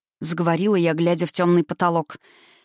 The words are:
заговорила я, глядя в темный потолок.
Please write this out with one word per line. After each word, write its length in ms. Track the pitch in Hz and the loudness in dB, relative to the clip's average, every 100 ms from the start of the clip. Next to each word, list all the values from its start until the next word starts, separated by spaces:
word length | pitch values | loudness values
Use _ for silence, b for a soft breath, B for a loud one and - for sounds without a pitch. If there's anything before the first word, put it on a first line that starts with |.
| _ - | _ -12
заговорила 560 | 156 170 170 170 202 196 | -8 -2 0 0 0 2
я, 180 | 170 | 0
глядя 320 | 156 170 170 165 | 2 0 0 -2
в 60 | |
темный 320 | - 175 175 | 0 2 2
потолок. 520 | 160 - 175 170 156 - b b b b | 0 -2 0 -2 -4 -12 b b b b